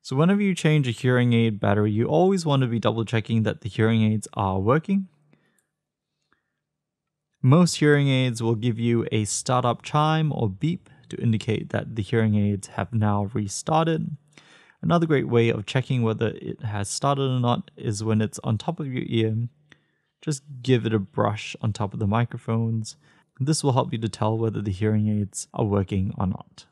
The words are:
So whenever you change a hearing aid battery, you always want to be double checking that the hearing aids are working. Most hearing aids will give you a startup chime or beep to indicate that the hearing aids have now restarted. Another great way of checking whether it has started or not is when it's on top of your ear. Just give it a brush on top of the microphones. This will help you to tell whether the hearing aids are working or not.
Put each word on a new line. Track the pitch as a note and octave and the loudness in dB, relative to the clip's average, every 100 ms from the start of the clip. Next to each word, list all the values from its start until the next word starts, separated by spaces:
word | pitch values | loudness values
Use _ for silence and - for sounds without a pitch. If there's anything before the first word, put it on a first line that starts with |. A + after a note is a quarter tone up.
So | - C3 | -4 2
whenever | E3 G3+ | 2 4
you | G3+ F3+ | 2 2
change | D#3+ D3+ C3 | 2 4 2
a | |
hearing | A2+ B2+ B2+ B2 | 0 2 4 4
aid | A#2 A2+ G2+ | 4 2 0
battery, | G#2+ G2+ G#2 | 2 2 2
you | G#2 A#2+ | 0 2
always | D#3 F#3 G3 | 2 4 2
want | E3 C#3 | 0 0
to | B2+ | 2
be | A#2 | 0
double | A2 A2 A2+ | 0 -2 -2
checking | A2+ G#2 A2+ | -2 0 0
that | A2 - | 0 -2
the | G#2+ | -8
hearing | - A2 A2+ | 0 2 4
aids | A2 G#2+ - | 2 0 -4
are | - G2 F#2+ | -4 -2 0
working. | G2+ C#3+ - G3 F#3+ _ _ _ _ _ _ _ _ _ _ _ _ _ _ _ _ _ _ _ _ _ _ _ | 2 0 2 -2 -2 _ _ _ _ _ _ _ _ _ _ _ _ _ _ _ _ _ _ _ _ _ _ _
Most | C3 D#3 F3 - | 4 6 4 4
hearing | D3 D3 C#3+ | 4 4 4
aids | C3 B2+ A2+ | 2 0 0
will | A2+ A2+ | 0 0
give | B2 A2+ | -2 0
you | A#2 A#2 - | 0 0 0
a | A2+ G#2 | -2 -2
startup | - - B2+ B2 C#3 | -4 -2 0 0 -2
chime | - D3+ D3+ D#3 D#3 | -2 0 2 2 0
or | - A2+ | -2 -4
beep | F#2+ D3+ F3+ _ - _ | -2 -4 -4 _ -20 _
to | - | -4
indicate | A#2 A2 - G#2+ - | 0 0 -2 -4 -2
that | G#2+ - A2+ | -6 -4 -8
the | |
hearing | G2 A#2 A2 | -2 0 2
aids | G#2 G2+ G2 - | 2 0 -2 -6
have | - G2+ | -6 -4
now | A#2 G#2+ G#2 G2+ | 0 0 0 -2
restarted. | A#2 G2+ - - D#3 E3 D#3+ - D3+ _ - _ - _ _ | -4 -6 -8 -2 0 0 -2 -6 -10 _ -20 _ -20 _ _
Another | E3 E3+ E3 | 0 2 2
great | C#3 A#2 | 0 2
way | A#2 A#2 | 2 4
of | A2 G#2 | 0 -2
checking | C3 - B2+ | -4 -2 0
whether | A2+ G#2+ G#2+ | 0 0 -2
it | - - - | -4 -10 -8
has | A2+ G#2 G2+ | -6 -6 -6
started | - C#3 C#3 C3+ | -4 -2 0 0
or | B2+ | 0
not | A#2+ B2 - - | 0 0 -4 -10
is | A#2+ G#2 | -6 -4
when | A2 G#2+ | 0 0
it's | G#2+ - | 0 -4
on | - G#2+ | -4 -2
top | - E3+ | -2 -6
of | C#3+ | -6
your | B2+ - | -6 -2
ear. | A#2 A2 A2 A#2 _ _ - _ _ _ _ | 0 0 -2 -6 _ _ -20 _ _ _ _
Just | - C#3 - C3 | -8 -8 -10 -10
give | A#2+ B2+ A#2 | 0 2 2
it | |
a | A2 | 0
brush | F#2+ - A2 G#2+ - - | -2 0 0 0 -10 -4
on | A#2 | -4
top | G2+ G2+ | -2 -6
of | A#2 | -2
the | G#2 | 0
microphones. | A2 A#2 A#2 - A2+ A2+ A2+ A2 - _ _ _ _ | 0 -2 -6 -4 -2 -2 -4 -6 -14 _ _ _ _
This | C3 D#3+ | -2 0
will | D3 | 2
help | B2+ B2+ | 2 0
you | A2+ | -4
to | A2 | -6
tell | - G#2+ A2+ | -2 -2 0
whether | A2+ G#2+ | -2 -2
the | G2+ | -4
hearing | F#2 G#2+ G#2+ G#2+ | -2 0 2 0
aids | G#2 G2 - - | -2 -4 -8 -10
are | - A2 | -4 0
working | G2+ F#2+ G2 G2 - | 0 0 -2 -2 -2
or | F#2 | -4
not. | - - - - | -4 -12 -20 -20